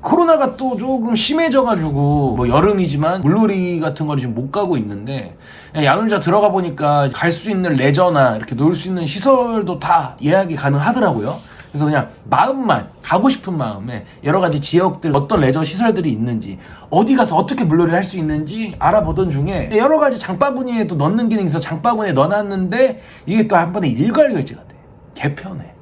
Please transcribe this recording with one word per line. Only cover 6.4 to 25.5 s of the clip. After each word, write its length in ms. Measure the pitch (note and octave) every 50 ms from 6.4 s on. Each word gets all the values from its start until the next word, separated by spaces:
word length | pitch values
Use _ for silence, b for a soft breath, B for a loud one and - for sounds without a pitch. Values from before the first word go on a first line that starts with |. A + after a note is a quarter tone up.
| G#3 G#3
보니까 580 | F#3 F#3+ F#3 E3+ - D3+ D#3+ D3 D3 D3 C#3+ C#3 B2
갈 200 | - - E3+ E3+
수 160 | E3+ - G#3+
있는 260 | G#3 F#3+ F#3 E3+ D3+
레저나 600 | C3 B2+ C#3 C#3+ D3 F#3 F3+ E3 C#3+ C3+ B2+ A2 A2
이렇게 180 | A2 - -
놀 200 | A2+ C#3 D#3 F3
수 120 | D#3 - F#3
있는 180 | F#3+ F3+ E3+
시설도 760 | D3+ C#3+ - - C4+ C4+ B3+ B3 A#3 A3+ A3 G3+ F3 F3+ C#3+
다 360 | - - F3 E3+ C#3+ C3+ B2 - A2+
예약이 320 | D3 E3 F#3+ G3 F3 D#3+
가능하더라고요. 840 | C#3 - C#3 C#3 C#3+ C#3+ G#3+ A#3+ B3+ A3+ F#3+ D3+ A2+ G#2 A#2 - G#3+ B B B B B B
그래서 140 | - D3 D3+
그냥 280 | D3+ D3+ C#3 - - - - - -
마음만, 640 | - C3 A#3 B3+ C4+ C4+ B3+ A3 D#3 A#2 F#2+ - - -
가고 280 | - - D#3+ F#3 G#3 C4+
싶은 280 | C4 - - F#3+ F#3 D#3+
마음에 480 | C3 A2 G#2 G2 G2+ A#2 B2 G#2+ - B B B -
여러 160 | C#3+ D#3 F#3+
가지 220 | F#3 E3+ D3 D3
지역들 520 | C#3+ - - F3 F3+ F#3+ F#3 - - E3 C#3+
어떤 280 | C#3 C#3 - A3 F#3+
레저 240 | D3 C3 C3 D#3+ D#3+
시설들이 440 | - - - A#3 A3+ A3 F3+ E3+ D#3 A#2
있는지, 460 | G#2+ A2+ A#2+ A#2+ A2 - G2 G2 F#2 B B B B B B
어디 280 | - - A3+ A3 C#4 B3+
가서 180 | A#3 - F3
어떻게 300 | D#3+ - - C4+ - A#3+
물놀이 260 | D#3+ D3+ E3+ E3+ D#3+
할 140 | E3 F3+ F#3+
수 120 | F#3 - F#3
있는지 580 | D#3+ D3+ D3+ D3+ D3+ D3 F#3 A3 A3+ G3+ - -
알아보던 500 | - D3+ F#3 G#3+ G#3 D#3+ D#3+ D3+ F#3+ F3+
중에 400 | C#3+ C#3 C#3 F3 G3 F3 - C#3+ A3
여러 260 | G#3+ A#3 C#4 D#4+ D#4
가지 180 | D4+ C#4+ B3+ A3+
장바구니에 720 | - - F#3 F#3 - C#4+ C4 C4 C4 B3+ A#3+ A3+ G#3+ E3
또 80 | F3
넣는 320 | D3+ C#3 D#3 G3+ A3+ A#3+ A3+
기능이 200 | A3+ G#3+ G3 E3+
있어서 100 | C#3+ E3
장바구니에 540 | E3 - E3 E3 - A#3+ A#3+ G#3+ G#3+ G3 E3
넣어놨는데, 880 | D#3+ F3+ - G3+ G#3 G#3+ G3+ G3 F#3+ F#3 F3+ F#3 B3 C4 C4 C4 B B B B B B
이게 240 | - F3+ A3+ A3 A3
또 80 | G#3 F3
한 160 | E3 E3+ F3+
번에 160 | G#3 F#3 D3
일괄결제가 720 | A2+ A2+ D3+ A3 A3+ - D4+ C#4 A#3 E3+ B2+ - - -
돼. 140 | - - - - - - - - - - -
개편해. 600 | - - C#3+ C#3+ - - G3